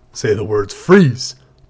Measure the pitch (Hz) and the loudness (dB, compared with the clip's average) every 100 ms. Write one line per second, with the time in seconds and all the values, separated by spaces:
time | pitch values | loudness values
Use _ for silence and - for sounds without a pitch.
0 | _ - 113 101 95 104 101 - - 196 | _ -8 -4 -4 -4 -4 -4 -8 2 4
1 | 147 107 - - _ _ | 4 0 -10 -16 _ _